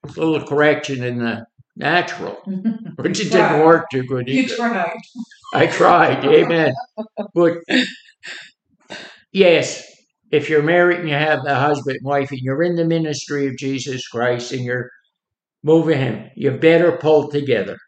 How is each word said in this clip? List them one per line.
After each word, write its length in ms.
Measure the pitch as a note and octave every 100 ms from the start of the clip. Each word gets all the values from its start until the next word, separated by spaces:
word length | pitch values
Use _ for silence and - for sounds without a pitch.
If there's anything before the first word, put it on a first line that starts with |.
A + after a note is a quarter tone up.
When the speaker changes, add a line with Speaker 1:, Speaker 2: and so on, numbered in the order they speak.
| - -
Speaker 1:
little 300 | D#3+ D#3 -
correction 560 | C#3+ D3 D3 - C3+
in 160 | B2 B2
the 260 | A#2 A2+ A#2 _ _
natural, 640 | - C#3 F3 - - - -
Speaker 2:
<laughs> 540 | - F#3+ A3+ - - -
Speaker 1:
but 100 | F3
it 120 | F#3+
Speaker 2:
You 60 |
Speaker 1:
didn't 60 | F3 F3 E3
Speaker 2:
tried. 160 | D3+
Speaker 1:
work 260 | D#3+ E3 E3
too 140 | C3
good 240 | B2+ C3 B2
Speaker 2:
You 140 | C3+
Speaker 1:
either. 120 | C4+
Speaker 2:
tried. 420 | - A#3 A#3 - A3+ - - - - -
Speaker 1:
I 140 | - E3
tried, 580 | - F3+ F3 D#3+ C3+
Speaker 2:
<laughs> 0 |
Speaker 1:
amen. 480 | C#3 D#3 D#3+ E3 D3+ C3+ - - A3 - G3+
But 200 | - E3+ E3+ - C4 - - _ _ - - - _ _ _ _ - - - _
yes, 520 | F#3 F#3 D#3+ - - - _ _ _ _
if 180 | D3+ C#3
you're 140 | D#3
married 380 | D3+ F3 F3 E3+
and 80 | E3
you 60 |
have 260 | C#3+ D#3 C#3+ C#3
a 80 |
husband 420 | C3 C#3+ C#3+ C3+ B2+
and 60 | C3
wife 220 | C#3+ C3+
and 100 | C3+
you're 220 | B2+ C3+
in 140 | F3 E3+
the 80 |
ministry 600 | E3 E3 D#3 C#3+ - C#3+ C#3
of 100 | A#2+
Jesus 500 | C3+ C3+ C#3 B2+ -
Christ 440 | A#2 A#2+ A#2+ -
and 120 | C3
you're 260 | B2 B2 A#2+ _ _ _ _ _ _ _
moving 360 | D3 D#3+ D3+ C#3+
him, 320 | C3 G#2+ - -
you 160 | C#3
better 400 | B2 D#3+ E3 F3 -
pull 320 | D3+ D#3 D3
together. 460 | C#3+ C3 A2+ F#2+ -